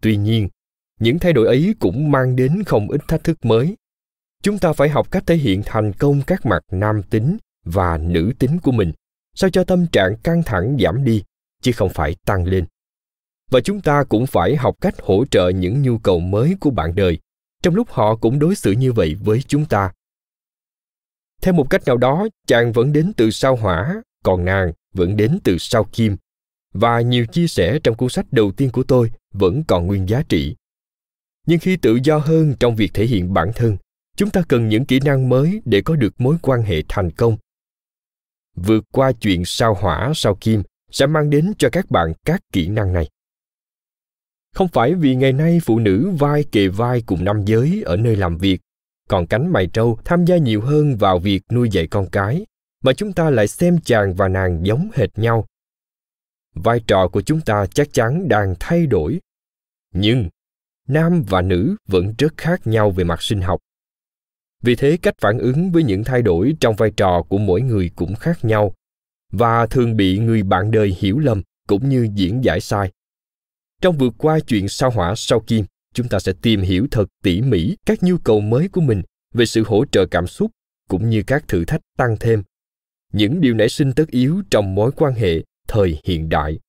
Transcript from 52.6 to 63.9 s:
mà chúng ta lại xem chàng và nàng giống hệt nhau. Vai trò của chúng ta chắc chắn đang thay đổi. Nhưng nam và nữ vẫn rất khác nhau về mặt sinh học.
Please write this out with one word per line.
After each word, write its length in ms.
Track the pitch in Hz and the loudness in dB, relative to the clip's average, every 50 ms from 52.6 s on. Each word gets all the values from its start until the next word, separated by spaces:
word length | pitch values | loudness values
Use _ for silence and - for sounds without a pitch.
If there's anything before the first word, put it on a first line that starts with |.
| _ _ _ _ - | _ _ _ _ 0
mà 100 | - - | 0 0
chúng 200 | - 208 214 185 | 0 -2 -6 -2
ta 180 | - 170 160 | -2 0 2
lại 180 | 143 117 104 104 | 2 2 0 0
xem 300 | - - 180 175 175 170 - | 0 0 0 2 2 2 2
chàng 300 | - 123 110 101 98 90 | 0 0 2 2 0 0
và 140 | 90 101 95 | 0 0 0
nàng 380 | 92 95 95 92 90 82 85 | 0 0 0 0 -2 -2 -2
giống 240 | 95 107 127 175 214 - | -2 0 -2 -2 -4 -2
hệt 240 | - 110 90 - - | -2 -2 -2 -2 -2
nhau. 280 | 107 117 117 113 110 - _ _ _ _ _ _ _ _ _ _ _ _ _ _ _ _ _ _ _ _ _ | -2 0 0 0 -2 -4 _ _ _ _ _ _ _ _ _ _ _ _ _ _ _ _ _ _ _ _ _
Vai 260 | 82 80 110 117 120 113 | -4 -2 0 0 0 0
trò 220 | - 107 95 92 90 | 2 2 2 2 2
của 140 | - 104 98 | 0 -2 -2
chúng 180 | - 156 160 | 0 -2 -2
ta 260 | 156 - 110 104 101 | 0 -2 0 0 0
chắc 260 | 95 - 151 147 147 - | -2 0 -2 -2 0 0
chắn 360 | - 117 113 131 170 196 156 | -2 0 0 0 -2 -2 0
đang 260 | 110 104 104 95 92 90 | 0 0 2 0 -2 -4
thay 260 | - - 170 170 170 | -4 -2 0 0 2
đổi. 340 | 147 113 92 76 78 110 85 - _ _ _ _ _ _ _ _ _ _ _ _ _ _ | 2 2 0 0 -2 -4 -6 -8 _ _ _ _ _ _ _ _ _ _ _ _ _ _
Nhưng 340 | 90 101 104 117 135 110 85 - _ _ _ _ _ _ _ _ _ _ - | -2 0 2 2 2 0 -4 -8 _ _ _ _ _ _ _ _ _ _ -2
nam 340 | 131 151 165 165 175 175 139 | 0 0 2 2 2 0 0
và 200 | 101 - 92 90 | 0 0 0 0
nữ 340 | 92 92 87 95 151 196 214 _ | 2 0 0 0 0 -2 -4 _
vẫn 280 | - - 92 87 101 110 - | -2 0 0 0 0 -2 -2
rất 180 | 143 151 - | -2 -2 -2
khác 300 | - - 156 175 180 - | -2 -2 -2 -2 -2 -2
nhau 240 | 113 110 113 107 104 | -2 0 2 2 2
về 140 | 95 92 90 | 0 0 -2
mặt 180 | 85 85 82 - | -2 -2 -4 -4
sinh 180 | - 113 101 | -4 -4 -2
học. 200 | 90 90 92 80 _ _ _ _ _ _ | -2 -2 -4 -6 _ _ _ _ _ _